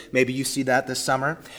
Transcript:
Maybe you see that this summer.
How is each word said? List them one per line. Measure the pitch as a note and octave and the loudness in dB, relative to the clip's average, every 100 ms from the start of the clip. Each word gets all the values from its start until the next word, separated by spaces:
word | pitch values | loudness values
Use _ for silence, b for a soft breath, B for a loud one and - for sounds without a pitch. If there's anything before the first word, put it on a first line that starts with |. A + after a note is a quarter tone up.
| B | B
Maybe | B2+ B2+ | 2 2
you | C3 C3 | 2 -2
see | C#3 | -2
that | B2+ B2+ C3+ | 2 2 2
this | B2+ | -4
summer. | - C3 C#3 E3 B | 0 0 0 -4 B